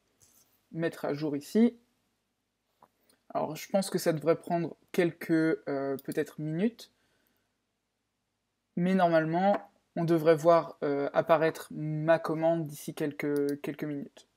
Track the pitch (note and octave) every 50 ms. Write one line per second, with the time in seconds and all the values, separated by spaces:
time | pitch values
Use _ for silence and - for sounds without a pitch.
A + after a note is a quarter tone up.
0 | _ _ _ _ _ _ _ _ _ _ _ _ _ _ - D#3+ E3 D#3+ - -
1 | - - D3 D3 D#3 D3 C#3+ C#3+ - - - G#3+ A#3 A#3+ A#3 - _ _ _ _
2 | _ _ _ _ _ _ _ _ _ _ _ _ _ _ _ _ - _ _ _
3 | _ _ _ _ _ _ - D3+ D#3 - D#3 D3+ - - - G3 F#3+ - - F3
4 | - F3 D#3+ D3 D3 E3 E3 E3 - - F3 E3+ E3 - - _ _ - - G3
5 | F3 E3 - - - - E3 D#3+ D#3+ D#3+ D#3 - - - C#3 C3+ C#3 C#3 C3+ C3
6 | - D#3+ - D#3+ D3 - - - D3+ D#3 D#3+ E3+ G#3 A#3+ - - - _ _ _
7 | _ _ _ _ _ _ _ _ _ _ _ _ _ _ _ _ _ _ _ _
8 | _ _ _ _ _ _ _ _ _ _ _ _ _ _ - F3 F3 F#3 F#3+ F#3
9 | F3 E3+ E3 D#3+ D#3+ D#3+ E3 F3+ F#3+ G3+ G#3 - - - _ _ _ _ - E3+
10 | E3 D#3+ E3+ D#3 D3+ E3 D#3+ D3 D#3 F3 E3+ E3 D#3 - - - - D3 C#3+ C#3
11 | C#3+ - - - D3 - E3 D3 D#3+ D#3+ D#3 - - - D#3 D3+ D3+ D#3 D#3 D3+
12 | D#3 E3 E3 D#3+ D#3+ E3+ D#3 D#3+ D#3+ E3 E3+ E3 D#3+ C#3+ D3 - - D#3+ D3 -
13 | D#3+ D3 C#3+ - D#3 D3 D3 C#3+ C#3+ C#3+ C#3+ C#3+ - D#3 D3 - D#3 D3+ D3 C#3
14 | - - _ - _ _ _